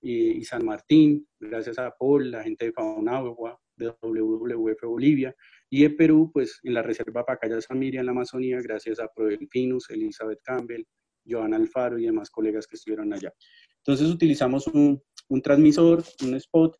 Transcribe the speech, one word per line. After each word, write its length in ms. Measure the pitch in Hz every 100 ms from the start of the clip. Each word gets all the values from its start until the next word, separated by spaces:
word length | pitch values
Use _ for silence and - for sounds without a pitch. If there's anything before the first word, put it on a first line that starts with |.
y, 300 | 120 117 113 113
y 60 |
San 220 | - 120 113
Martín, 600 | 107 _ 151 151 147 - _
gracias 380 | 107 113 110 117
a 160 | 127 -
Paul, 320 | 127 143 127
la 120 | 120
gente 220 | 110 107 117
de 60 |
Faunagua, 880 | 113 110 110 110 131 127 117 117 120 _ _
de 100 | 117 117
W 200 | 113 110
W 500 | 110 113 120 117 110
F 140 | 110 117
Bolivia, 500 | 117 135 147 131 - _ _ _
y 140 | 135
en 120 | 147 151
Perú, 360 | 160 156 160
pues 260 | 151 123 -
en 100 | 131
la 80 | 120
Reserva 440 | 113 113 113 113 120
Pacaya 340 | 127 110 113
Samiria, 380 | - 131 135 131
en 80 | 123
la 40 |
Amazonía, 500 | 123 123 127 127 127
gracias 380 | 120 107 113 110
a 80 | 110
Prodelfinus, 840 | - 110 104 101 127 127 127 -
Elizabeth 500 | 113 110 104 110 104
Campbell, 400 | - 127 120 117 113 _ _ _ -
Joana 320 | 117 110 110
Alfaro 400 | 110 131 123 120
y 80 | 113
demás 240 | 110 107
colegas 360 | - 110 107 107
que 80 | 110
estuvieron 380 | - 107 104
allá. 200 | 101 92 _ _ _ _ _
Entonces 300 | - 139 156
utilizamos 600 | 170 165 143 127 135 160
un, 340 | 151 147 139 _ - _
un 120 | 131
transmisor, 640 | 135 143 156 147 170 170 165 -
un 120 | 131 127
spot 420 | - 165 160 160